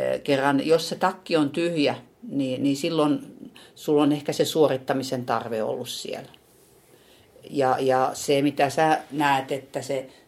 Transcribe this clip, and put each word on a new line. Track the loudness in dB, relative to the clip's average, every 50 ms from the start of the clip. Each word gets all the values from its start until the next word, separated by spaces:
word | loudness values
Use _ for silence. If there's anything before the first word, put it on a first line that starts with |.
| -2 -2 -2 -2 0
Kerran, | 0 0 2 2 2 2 2 2 2
jos | 2 2 2 -2
se | -4
takki | -2 -2 -2 -2 -4 -6 -2 0 0
on | 0 0
tyhjä, | 0 -2 -2 -2 0 0 0 0 0 -2 -8 -20 _ _ -12 -6
niin, | -4 -2 -2 -2 -2 -2 0
niin | 0 0 0
silloin | -2 -2 0 2 2 2 2 0 -4 -10 -18 -18 -20 -20 -20 -20 -20 -20 -20
sulla | -8 -2 2 4 4 4
on | 4
ehkä | 2 0 -2 -2 0
se | 0 0
suorittamisen | 2 4 4 4 4 2 0 -2 -2 -2 -2 -2 -4 -4 -4 -2
tarve | -2 -2 -2 -2 -4 -4 -4 -2
ollut | -2 -4 -6 -8 -8
siellä. | -10 -10 -10 -10 -10 -10 -12 -14 -20 -20 _ _ _ _ _ _ _ _ _ _ -20 -20 _ _ -20 -20 _ _ -20 -20 -16 -8
Ja, | -2 0 2 2 2 2
ja | 2 2 2 2 2 0 -2
se, | -4 0 0 2 2
mitä | 2 2 2 2 0 0
sä | 2 2 4 4 4 2 -2 -4
näet, | -4 0 2 2 2 0 0 -4
että | -6 -8 -8 -8 -10 -8
se | -6 -4 -4 -6 -6 -8 -16 -20 _